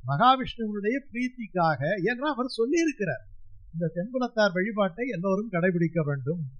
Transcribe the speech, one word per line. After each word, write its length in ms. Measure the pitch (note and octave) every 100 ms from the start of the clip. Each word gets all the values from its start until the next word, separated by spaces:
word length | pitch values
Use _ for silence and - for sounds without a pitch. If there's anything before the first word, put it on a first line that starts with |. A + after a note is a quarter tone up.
| -
மகாவிஷ்ணுவனுடைய 880 | - A#3+ C4 B3+ - A3 G#3 G3+ C4+ -
பிரீத்திக்காக, 720 | G#3+ B3+ B3+ G#3 F3+ E3 D3 C#3+ G3+ F3
ஏன்னா 180 | A#3+ D4
அவர் 120 | A#3+ B3 A3+
சொல்லியிருக்கிறார், 680 | A#3 E4+ E4 C4+ F#3 A#2 - - - - -
இந்த 140 | D#3+ E3+
தென்புலத்தார் 600 | E3+ G#3 B3+ A#3+ A3+ G#3
வழிபாட்டை 500 | F3 G3 G#3+ G3 F#3 B3+ F#3
எல்லோரும் 340 | G3 F#3+ A3+
கடைபிடிக்க 480 | F3+ F3+ F3 E3+ E3+ D3
வேண்டும் 340 | C#3 B2+ F3 C#3